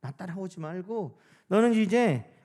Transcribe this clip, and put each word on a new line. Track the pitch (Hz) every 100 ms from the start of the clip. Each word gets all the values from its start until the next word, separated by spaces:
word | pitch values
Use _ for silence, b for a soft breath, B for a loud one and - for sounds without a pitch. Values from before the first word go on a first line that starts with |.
나 | 127
따라오지 | - 185 180 190 180
말고 | 156 180 185 226 151 - b b b
너는 | 202 240
이제 | 220 202 233 233 127 - b